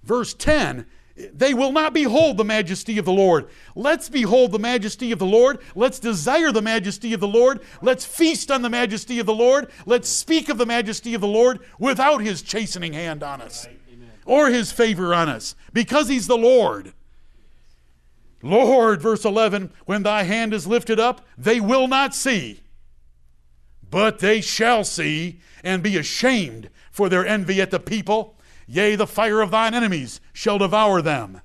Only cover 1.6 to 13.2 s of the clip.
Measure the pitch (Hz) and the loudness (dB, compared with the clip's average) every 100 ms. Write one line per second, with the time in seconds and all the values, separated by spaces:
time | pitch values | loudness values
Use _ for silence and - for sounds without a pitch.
1.6 | 269 285 311 320 277 233 320 208 214 214 | 0 0 0 0 2 4 2 2 0 0
2.6 | 180 185 - 214 175 190 196 165 120 - | -2 -6 -6 -4 0 4 4 4 0 -16
3.6 | - - 254 330 - 294 214 247 247 208 | -18 -6 -2 -2 -2 -2 2 4 4 2
4.6 | 226 247 208 - 240 226 190 220 247 277 | -2 -2 -4 -6 -6 -2 0 4 4 2
5.6 | - - 247 - 226 202 151 294 320 220 | -10 -2 -2 -2 -4 -2 0 2 2 0
6.6 | 214 226 196 196 233 226 202 214 254 269 | 0 -2 -4 -8 -6 -4 0 4 4 2
7.6 | - - 233 254 - - 330 330 - 269 | -10 -4 -2 -2 -4 0 0 0 -2 -2
8.6 | 240 240 240 214 - 240 226 220 240 269 | -2 -2 -2 -4 -6 -6 -2 2 4 4
9.6 | 285 - - 240 - - - 320 - 240 | 0 -14 -2 0 0 -6 0 0 0 -2
10.6 | 233 233 214 214 233 233 202 214 247 247 | 0 -2 -4 -8 -6 -4 0 4 4 2
11.6 | - - 247 240 269 294 214 185 - - | -10 -6 -4 2 2 2 0 -6 -6 -6
12.6 | 220 180 170 151 170 151 | -6 -8 -8 -8 -8 -8